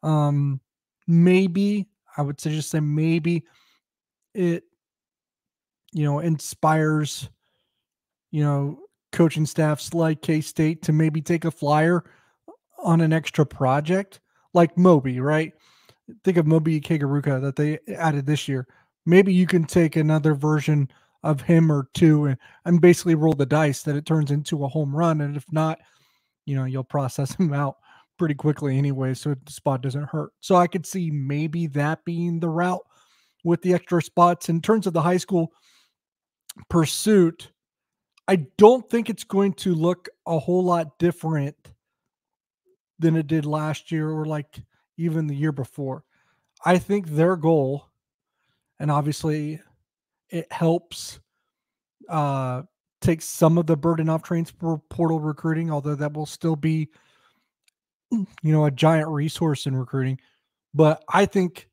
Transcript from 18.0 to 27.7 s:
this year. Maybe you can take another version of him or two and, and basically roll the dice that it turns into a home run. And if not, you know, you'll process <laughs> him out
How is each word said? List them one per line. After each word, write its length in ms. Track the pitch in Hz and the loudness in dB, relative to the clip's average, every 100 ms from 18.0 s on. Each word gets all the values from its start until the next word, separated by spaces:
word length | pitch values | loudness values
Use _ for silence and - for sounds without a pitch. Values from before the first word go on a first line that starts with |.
| 165 143 139 | -2 -2 -2
this 200 | 151 - | -2 -2
year. 200 | 135 123 _ _ _ - | -6 -6 _ _ _ 4
Maybe 260 | 175 196 | 6 6
you 140 | 180 180 | 2 2
can 180 | 180 | 2
take 320 | 160 180 160 160 | 2 2 2 2
another 380 | 156 156 151 | 2 2 2
version 560 | 143 151 151 143 151 135 _ _ _ | 0 0 0 2 0 0 _ _ _
of 180 | - 143 | -4 -4
him 320 | - 165 160 | 2 4 4
or 160 | 147 135 | 0 -4
two 320 | - 165 151 147 | 2 4 4 2
and, 100 | 127 - _ | -4 -8 _
and 160 | - 175 | 0 6
basically 340 | 180 170 180 | 6 6 2
roll 180 | 160 160 | 2 2
the 140 | 143 135 | 2 0
dice 360 | 151 156 135 | 2 2 -2
that 140 | - 143 | -4 -4
it 80 | |
turns 260 | 151 160 147 | -2 -2 0
into 340 | 143 147 156 | -2 -2 -6
a 40 | 139 | -4
home 260 | 156 143 | -4 -4
run. 280 | 143 170 156 | 0 0 0
And 140 | 143 143 | -4 -8
if 100 | - | -6
not, 280 | 156 160 160 _ _ _ _ _ _ | -2 -2 -4 _ _ _ _ _ _
you 120 | - 139 | -6 -4
know, 80 | |
you'll 200 | 131 131 | -4 -6
process 500 | 127 147 135 - 139 | -6 -4 -4 -4 -8
<laughs> 40 | - | -2
him 160 | 175 | -2
out 220 | 143 143 | 0 -4